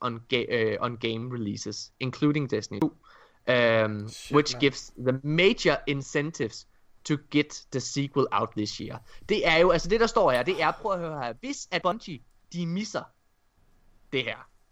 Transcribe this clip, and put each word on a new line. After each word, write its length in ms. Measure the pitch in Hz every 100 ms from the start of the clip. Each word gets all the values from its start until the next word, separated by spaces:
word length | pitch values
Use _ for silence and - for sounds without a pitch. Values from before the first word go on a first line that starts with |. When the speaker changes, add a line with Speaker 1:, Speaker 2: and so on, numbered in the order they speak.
Speaker 1:
on 200 | 123 117 -
ga-, 200 | 123 -
øh, 240 | 120 110 104
on 180 | 120 117
game 360 | 117 113 123
releases, 580 | 123 104 104 107 107 - _
including 520 | 131 - 147 147 135
Destiny 280 | 110 - 101
two, 100 | -
um, 1200 | - - - - _ - 123 117 113 110 107 104
Speaker 2:
Shit, 260 | - -
Speaker 1:
which 200 | 147 147
Speaker 2:
man. 40 | -
Speaker 1:
gives 300 | 139 - - - 127
the 120 | 131
major 520 | 143 160 190 240 175 143 -
incentives 800 | 139 135 151 151 - 113 - - _ _ -
to 120 | - 147 -
get 340 | 147 147 - -
the 80 | 131
sequel 460 | - 143 139 139 127
out 180 | 101 113 107
this 200 | 107 -
year." 200 | - - - - -
Det 180 | 214 170
er 100 | 160
jo, 120 | 180
altså 160 | 165 170
det 100 | 220
der 80 | 226
står 240 | 226 175
her, 120 | 123
det 180 | 143 175
er, 100 | 156
prøv 200 | - 214
at 60 | 185
høre 200 | 165 151
her, 100 | 120 113
hvis 280 | 262 277 -
at 100 | 180
Bungie, 380 | 180 220 - 127 - _ _
de 120 | 170 170
misser 360 | 180 214 160 - _ _ _ _ _ _ _ _ _ _
det 100 | 135
her, 140 | 113 - - _ _